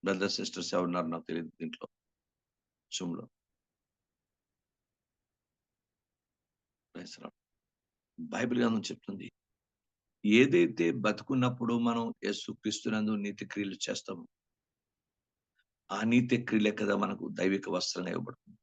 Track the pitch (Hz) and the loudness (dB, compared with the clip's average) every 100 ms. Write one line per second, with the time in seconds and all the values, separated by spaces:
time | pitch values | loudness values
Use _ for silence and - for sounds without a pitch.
0 | 90 95 98 - 98 85 85 90 90 87 | 0 0 0 -2 -6 -6 -2 0 0 0
1 | 82 82 - 85 80 _ 82 - - _ | -2 -4 -4 -6 -6 _ -10 -10 -16 _
2 | _ _ _ _ _ _ _ _ _ - | _ _ _ _ _ _ _ _ _ -8
3 | 90 82 - _ _ _ _ _ _ _ | -6 -8 -10 _ _ _ _ _ _ _
4 | _ _ _ _ _ _ _ _ _ _ | _ _ _ _ _ _ _ _ _ _
5 | _ _ _ _ _ _ _ _ _ _ | _ _ _ _ _ _ _ _ _ _
6 | _ _ _ _ _ _ _ _ _ - | _ _ _ _ _ _ _ _ _ -16
7 | 87 - - _ _ _ _ _ _ _ | -16 -16 -16 _ _ _ _ _ _ _
8 | _ - 240 98 117 123 120 113 - - | _ -14 -8 -2 0 2 2 2 -2 -10
9 | - 95 - _ _ _ _ _ _ _ | -10 -12 -12 _ _ _ _ _ _ _
10 | _ _ 104 110 135 147 170 - 85 123 | _ _ 6 8 8 6 4 4 2 4
11 | 104 104 - 131 123 127 117 120 117 117 | 0 -2 -2 2 2 2 0 2 2 0
12 | 117 - 101 101 - - 107 - 120 110 | -2 -4 -4 -4 -6 -6 -4 -4 -2 0
13 | 107 110 101 98 - - 101 92 - 107 | 0 -2 -4 -6 -8 -4 -6 -4 -6 -6
14 | - 117 - _ _ _ _ _ _ _ | -6 -12 -12 _ _ _ _ _ _ _
15 | _ _ _ _ _ _ _ _ _ 98 | _ _ _ _ _ _ _ _ _ -2
16 | 110 120 123 120 - 110 107 104 101 101 | 4 4 4 0 2 2 4 2 0 2
17 | 98 98 - - 92 98 92 87 - 92 | 0 -4 -8 0 2 0 0 -2 -2 -4
18 | 90 87 87 - _ - | -4 -6 -8 -12 _ -20